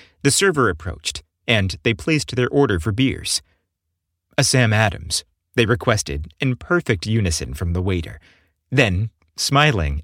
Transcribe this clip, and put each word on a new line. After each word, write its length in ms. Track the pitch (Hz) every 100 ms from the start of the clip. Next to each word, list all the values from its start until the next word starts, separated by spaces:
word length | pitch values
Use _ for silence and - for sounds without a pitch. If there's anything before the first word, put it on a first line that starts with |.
| - _
the 80 | 139
server 400 | - 196 147 110
approached, 520 | 78 - - - - - _ -
and 300 | 110 95 -
they 100 | 120
placed 420 | 113 - 156 -
their 140 | 120 123
order 320 | 143 135 87
for 100 | 110
beers. 520 | 104 131 - - - - _ _ _ _ _ _ _ _ -
A 60 |
Sam 280 | 131 131 113
Adams, 520 | 104 107 76 80 - - _ _ 123
they 100 | 110
requested 680 | 123 127 107 - 73 - -
in 160 | 135 123
perfect 480 | - 175 147 107
unison 480 | 110 110 92 - 62
from 220 | 65 85
the 80 | 87
waiter, 360 | 92 90 82 - _ _ _ _ -
then 400 | 131 110 90 110 _ _ -
smiling 680 | - 139 151 107 73 71